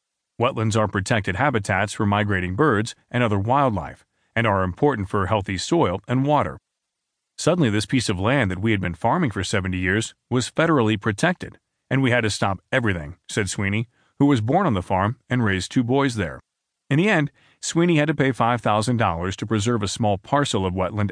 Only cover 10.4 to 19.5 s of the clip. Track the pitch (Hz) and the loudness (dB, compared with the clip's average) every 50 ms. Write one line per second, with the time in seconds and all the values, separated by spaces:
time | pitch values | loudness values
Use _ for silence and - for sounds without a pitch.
10.4 | 123 - - - 156 170 160 139 117 107 110 104 - 113 104 - - 175 180 - | -2 -2 -2 0 2 2 4 4 4 2 2 0 -2 -4 -2 0 0 -2 -2 -2
11.4 | - - - - _ _ _ _ _ - 127 135 135 127 120 123 113 107 - - | -8 -16 -16 -18 _ _ _ _ _ -4 -2 0 2 2 2 2 2 0 -2 -2
12.4 | - 101 95 90 _ - - 131 117 107 95 85 76 71 82 _ _ - - 123 | -2 -2 -4 -4 _ -4 -2 0 0 0 -2 -2 -4 -10 -14 _ _ -8 -4 -4
13.4 | 107 95 - - 104 98 101 107 117 - _ _ _ _ _ - 143 143 147 120 | -2 -2 -2 -4 -2 -2 -2 -2 -4 -6 _ _ _ _ _ 2 2 4 4 4
14.4 | 107 113 139 180 202 165 110 95 - - 101 92 95 107 127 - _ - 123 127 | 2 2 2 2 2 2 0 0 -2 -2 0 0 2 0 0 -4 _ -4 -2 0
15.4 | 117 104 95 92 87 - - 135 123 113 127 139 139 139 120 107 92 78 65 62 | 0 0 0 -2 -2 -2 -2 0 0 2 2 0 0 0 0 -2 -4 -4 -6 -12
16.4 | - _ _ _ _ _ _ _ _ - 139 143 180 214 214 165 147 147 _ _ | -18 _ _ _ _ _ _ _ _ -2 0 2 2 2 2 0 0 -2 _ _
17.4 | _ _ _ _ - - - 160 170 175 170 151 147 151 156 147 147 135 123 - | _ _ _ _ -10 -4 0 2 2 4 4 2 2 2 2 2 2 0 2 2
18.4 | 120 117 123 120 - 123 104 107 107 117 127 110 113 98 85 82 87 92 98 - | 2 0 0 0 0 0 0 2 2 0 0 2 2 0 0 -2 -4 -4 -4 -4
19.4 | - 107 | -4 -2